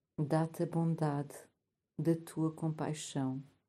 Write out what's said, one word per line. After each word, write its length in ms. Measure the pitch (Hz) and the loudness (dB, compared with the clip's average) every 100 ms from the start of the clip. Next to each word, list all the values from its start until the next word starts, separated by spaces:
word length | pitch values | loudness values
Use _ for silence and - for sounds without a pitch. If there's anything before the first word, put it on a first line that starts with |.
| _ - | _ -4
Dá-te 440 | 147 160 160 - | 2 4 2 0
a 40 | 165 | 0
bondade 680 | 165 165 165 156 143 147 - - _ _ _ _ - | 2 2 2 2 0 -4 -10 -20 _ _ _ _ -2
da 160 | 160 165 | 2 0
tua 380 | - - 160 | -2 -2 -2
compaixão. 880 | 156 165 156 143 151 - 143 131 135 139 _ | 0 -2 -2 -2 -4 -4 -2 -2 -2 -8 _